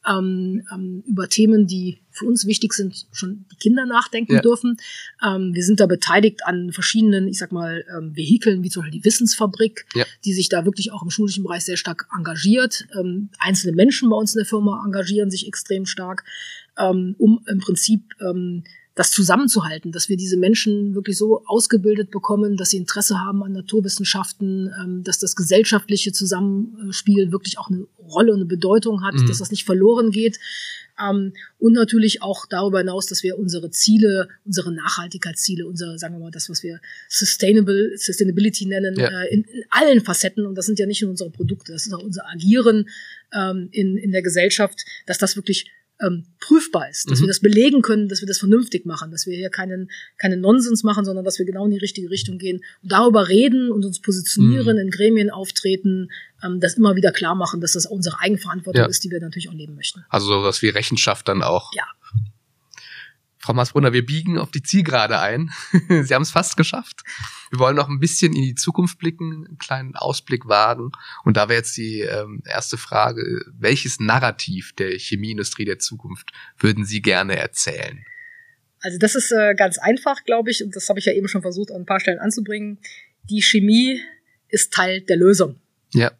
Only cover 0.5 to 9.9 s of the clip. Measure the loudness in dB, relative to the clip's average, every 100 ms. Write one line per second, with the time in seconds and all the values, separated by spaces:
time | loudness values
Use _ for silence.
0.5 | -6 -8 -12 -10 -10 -4 -4 0 4 6
1.5 | 6 4 0 -6 -8 _ -6 -2 0 0
2.5 | -2 -2 -2 -4 -6 -16 -10 -10 -10 -16
3.5 | -2 2 2 4 2 2 -6 2 4 4
4.5 | 2 0 -4 -8 -18 -18 _ -2 0 -2
5.5 | 0 2 4 4 4 2 4 4 2 -4
6.5 | -4 -4 -4 -2 4 4 4 0 -4 -8
7.5 | -8 -6 -8 -10 -12 -10 -8 2 4 4
8.5 | 0 -2 -6 -8 0 0 2 0 0 -2
9.5 | 0 -2 -2 -6